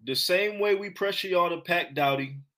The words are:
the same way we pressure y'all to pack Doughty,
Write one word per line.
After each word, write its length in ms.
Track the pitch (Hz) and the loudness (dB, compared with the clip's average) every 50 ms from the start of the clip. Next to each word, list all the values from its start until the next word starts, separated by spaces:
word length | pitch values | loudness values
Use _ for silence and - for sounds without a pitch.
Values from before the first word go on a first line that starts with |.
| - | -8
the 100 | 127 131 | -4 -2
same 420 | - - - 180 185 208 208 208 | -2 0 2 2 2 2 0 0
way 160 | 202 202 208 202 | 0 2 2 2
we 160 | 196 202 202 | 2 0 -6
pressure 380 | - - 196 196 196 - - | -6 -2 -2 -2 -2 -2 -2
y'all 220 | 190 185 175 175 170 | 0 2 2 4 2
to 120 | 170 156 | 0 -4
pack 320 | 139 - 170 175 156 - 139 | -2 -2 0 0 -2 -2 0
Doughty, 440 | 147 143 139 139 135 135 135 139 139 - _ _ | 2 2 2 2 0 -2 -6 -8 -14 -16 _ _